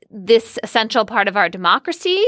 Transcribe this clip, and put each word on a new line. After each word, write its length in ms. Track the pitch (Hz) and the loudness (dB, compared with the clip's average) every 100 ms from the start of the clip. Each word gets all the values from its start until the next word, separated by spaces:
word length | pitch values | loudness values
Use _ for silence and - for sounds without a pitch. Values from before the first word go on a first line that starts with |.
| _ | _
this 480 | 214 180 185 - - | -8 2 2 2 -8
essential 420 | - 233 220 226 208 | -4 -2 0 0 0
part 240 | 226 196 | 0 0
of 80 | 196 | 0
our 100 | 175 | 0
democracy 720 | 185 175 226 - 339 359 370 | 0 2 2 0 -6 -2 0